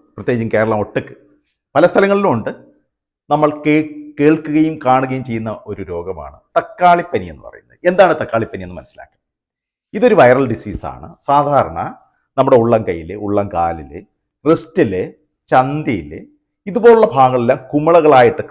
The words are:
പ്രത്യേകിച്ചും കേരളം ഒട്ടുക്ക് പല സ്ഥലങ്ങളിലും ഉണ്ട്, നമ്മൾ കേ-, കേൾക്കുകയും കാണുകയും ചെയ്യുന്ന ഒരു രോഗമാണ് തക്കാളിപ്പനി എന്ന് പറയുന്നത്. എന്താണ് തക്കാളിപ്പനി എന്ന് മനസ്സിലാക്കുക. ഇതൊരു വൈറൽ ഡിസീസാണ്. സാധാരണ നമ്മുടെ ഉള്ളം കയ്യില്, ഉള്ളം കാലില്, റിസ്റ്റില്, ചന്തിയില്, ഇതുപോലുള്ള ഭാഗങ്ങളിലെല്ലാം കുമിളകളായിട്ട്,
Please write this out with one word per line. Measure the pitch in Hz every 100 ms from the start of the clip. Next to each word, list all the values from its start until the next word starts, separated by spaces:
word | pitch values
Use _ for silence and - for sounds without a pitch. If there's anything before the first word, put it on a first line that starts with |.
| _ -
പ്രത്യേകിച്ചും | 101 120 113
കേരളം | 107 110 107
ഒട്ടുക്ക് | 101 143 - - _ _ _ _ _ -
പല | 170
സ്ഥലങ്ങളിലും | - 196 202 196 117
ഉണ്ട്, | - - _ _ _ _ _ _ -
നമ്മൾ | 147 151 147
കേ-, | 156 151 151 - - -
കേൾക്കുകയും | 143 156 156 151 160 156 127
കാണുകയും | 131 135 131 127
ചെയ്യുന്ന | 113 110 104 107
ഒരു | 98 95
രോഗമാണ് | 85 87 85 71 71 _ 165
തക്കാളിപ്പനി | 160 - 175 175 170 107 90
എന്ന് | 71 55
പറയുന്നത്. | 53 _ _ 180
എന്താണ് | 185 180 143
തക്കാളിപ്പനി | 120 113 113 98
എന്ന് | 90 85
മനസ്സിലാക്കുക. | 65 - 64 _ _ _ _ _ _ _ _
ഇതൊരു | - - 196
വൈറൽ | 123 127 131
ഡിസീസാണ്. | 110 107 - 80 65 82 - -
സാധാരണ | 139 143 139 85 82 127 - _ _ _ -
നമ്മുടെ | 135 127
ഉള്ളം | 113 113 95
കയ്യില്, | 85 80 104 101
ഉള്ളം | 101 101
കാലില്, | 87 82 82 76 82 - _ _ _ 147
റിസ്റ്റില്, | - - - 127 92 156 - _ _ _
ചന്തിയില്, | 135 135 147 151 101 71 85 - _ _ _ 202
ഇതുപോലുള്ള | 185 233 233 - 131
ഭാഗങ്ങളിലെല്ലാം | 131 127 117 127 -
കുമിളകളായിട്ട്, | 147 156 170 151 131 120 - -